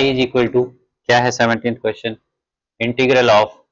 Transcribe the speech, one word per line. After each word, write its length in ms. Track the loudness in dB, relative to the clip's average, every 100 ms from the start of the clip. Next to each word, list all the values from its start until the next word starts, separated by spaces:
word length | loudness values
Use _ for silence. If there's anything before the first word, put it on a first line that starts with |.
is 180 | 2 0 -2
equal 260 | 0 0
to 100 | 0 -4 -8 _ _ -2
क्या 100 | 0
है 80 | 0
सेवनटीन्थ 500 | 0 -2 -2 -4 -6
क्वेश्चन? 360 | -6 -6 -10 -12 _ _ _ _ _ -10
Integral 500 | -8 -2 0 2 4
of 280 | 2 2 -6 _